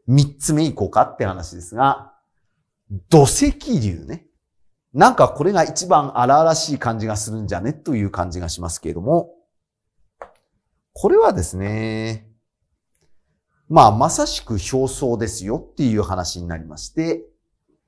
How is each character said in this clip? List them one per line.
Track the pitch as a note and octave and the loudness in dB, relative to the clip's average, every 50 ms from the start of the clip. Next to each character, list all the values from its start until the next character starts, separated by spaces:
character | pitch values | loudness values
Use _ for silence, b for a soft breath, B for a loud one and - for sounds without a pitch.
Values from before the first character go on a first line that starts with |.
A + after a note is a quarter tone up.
| _ | _
三 | - B2+ C#3+ C#3+ C#3+ - - | 2 4 4 4 2 -2 -6
つ | - - | -2 0
目 | D#3 D3+ D#3+ | 0 2 0
い | D3+ - | 0 -2
こ | - G2+ | -4 -4
う | F2 | 0
か | - - | 2 2
っ | B2+ - - | 2 2 0
て | - A#2 | -4 -4
話 | G2 F#2 F2+ E2+ - - | -4 -4 -6 -10 -14 -14
で | F2 | -16
す | E2+ - G#2+ | -16 -10 -2
が、 | A2+ C3 C#3 - - - - _ _ _ _ _ _ _ _ _ _ _ _ _ _ _ - G2 F#2 - _ | 0 0 2 0 -2 -6 -16 _ _ _ _ _ _ _ _ _ _ _ _ _ _ _ -14 -14 -14 0 _
土 | - D#3 C#3 | 6 8 8
石 | - - - C#4 D4 - - - - A#3+ D#3+ | 6 4 2 0 0 0 -2 -4 -4 -2 0
流 | A2 G2 E2+ D#2+ D#2+ | 0 -2 -4 -6 -8
ね。 | - C3 E3+ - _ _ _ _ _ _ _ _ _ _ _ _ _ | -12 -12 -12 -14 _ _ _ _ _ _ _ _ _ _ _ _ _
な | - C3+ F3+ B3 | 2 4 4 4
ん | - | 6
か | - C#3 - | 4 4 2
こ | - - D3 | 2 0 -2
れ | F#3 | 0
が | G#3 F3 | 2 2
一 | D#3 - - - F#3 | 0 0 -2 -6 0
番 | F3+ F#3 D3+ C#3+ C#3 - A#2+ | 2 2 2 2 0 -2 0
荒 | A#2+ B2 C#3 D3+ | 2 4 4 4
々 | D#3+ E3 D#3+ | 4 4 2
し | D#3+ - - C#3+ | 0 -2 -4 -6
い | - | -4
感 | - A#2+ A2+ A2 | -4 -4 -4 -4
じ | G#2 | -4
が | A2 G#2+ | -4 -4
す | G#2 - A2+ | -6 -6 -6
る | G#2+ A2 | -8 -8
ん | G#2+ | -6
じ | G2 G2+ | -6 -6
ゃ | F2 | -4
ね | F#2+ B2+ | -4 -6
と | D3+ D3+ - - C#3+ | -6 -6 -6 -4 -2
い | A2 | -2
う | G2+ G2 | -2 -2
感 | - - F2 F2+ | -4 -4 -6 -6
じ | E2+ F2+ | -6 -8
が | F2 E2+ | -8 -8
し | - - | -8 -8
ま | E2+ E2+ | -8 -8
す | - - | -10 -8
け | - D#2 | -8 -8
れ | D#2 | -8
ど | E2 | -6
も、 | F2+ A#2+ D#3+ E3+ - - - _ _ _ _ _ _ _ _ _ _ _ _ _ _ _ _ _ - - _ _ _ _ _ _ _ _ _ _ _ _ | -2 0 0 0 0 -4 -10 _ _ _ _ _ _ _ _ _ _ _ _ _ _ _ _ _ -20 -20 _ _ _ _ _ _ _ _ _ _ _ _
こ | _ - - G#3 | _ -4 0 2
れ | F#4 | 4
は | G#4+ A4+ G#4 | 4 4 4
で | G3 - F2 | 2 0 -4
す | - - | -6 -6
ね、 | F#2 G2 G2+ G#2+ A2 A2+ A2 A2 A2 A2 A2+ A2 G#2+ - _ _ _ _ _ _ _ _ _ _ _ _ _ _ _ _ _ _ _ _ _ _ _ _ _ _ _ _ - | -6 -6 -4 -4 -4 -4 -6 -6 -6 -6 -6 -8 -10 -12 _ _ _ _ _ _ _ _ _ _ _ _ _ _ _ _ _ _ _ _ _ _ _ _ _ _ _ _ 4
ま | D3+ D#3+ C3 | 6 8 8
あ、 | A2 | 8
ま | G#2 A2 C3+ E3 | 8 4 2 2
さ | - - D4 | 2 0 -2
し | D4+ - - | -2 -4 -8
く | - - A2+ F#2+ - - | -8 -6 -6 -6 -4 -2
表 | C3 C3 C3 C3 | -2 -2 -2 -2
層 | C3 - D3 B2 A#2+ | -2 -4 -2 -2 -2
で | G2+ A#2 G#2 | -2 -4 -6
す | - - F#2 | -6 -8 -6
よ | G2 A#2+ E3 - | -6 -6 -6 -8
っ | - _ | -10 _
て | - D3+ | -2 0
い | A#2+ G#2+ | 0 2
う | G#2 | 0
話 | G2+ F2+ F#2+ F#2 E2+ - - F2+ | 0 -2 -4 -6 -6 -6 -8 -10
に | F2 E2+ | -8 -8
な | E2 D#2+ | -10 -10
り | D#2+ | -12
ま | D#2+ D2+ | -14 -16
し | D#2 - - | -16 -16 -8
て、 | - D#3 D#3+ E3 D#3+ - - - _ _ _ _ _ _ _ _ _ _ _ | -6 -6 -4 -4 -4 -6 -8 -14 _ _ _ _ _ _ _ _ _ _ _